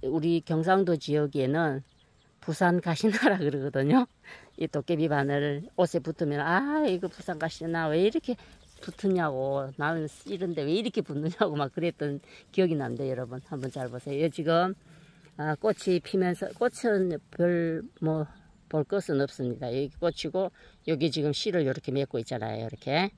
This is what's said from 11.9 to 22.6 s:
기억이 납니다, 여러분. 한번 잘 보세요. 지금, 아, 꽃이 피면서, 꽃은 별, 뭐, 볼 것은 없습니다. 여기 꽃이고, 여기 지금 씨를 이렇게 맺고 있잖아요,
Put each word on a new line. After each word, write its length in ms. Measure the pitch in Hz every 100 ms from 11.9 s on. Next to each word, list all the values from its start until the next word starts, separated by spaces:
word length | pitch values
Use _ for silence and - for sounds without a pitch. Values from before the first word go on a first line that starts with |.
| - 147 143 - - -
기억이 240 | - 185 156
납니다, 320 | 123 120 135
여러분. 340 | 127 120 127 -
한번 260 | 143 131
잘 160 | 135 127
보세요. 380 | 123 143 139 160
지금, 440 | 156 156 165 185 190 - - - - - -
아, 180 | 151 151
꽃이 440 | 220 202 - 175
피면서, 480 | - 190 180 185 -
꽃은 680 | - 240 - 240 202 185 165 -
별, 520 | - 175 175 165 160 254 -
뭐, 260 | 156 156 151 - - - _
볼 140 | 156
것은 380 | 143 196 - 143
없습니다. 460 | 139 - 123 120 127
여기 220 | 127 139 -
꽃이고, 520 | 170 165 160 185 190 - - - -
여기 240 | 156 156
지금 220 | 151 147
씨를 280 | 139 220 180
이렇게 280 | 135 131 -
맺고 280 | 135 139 117
있잖아요, 460 | 113 123 110 110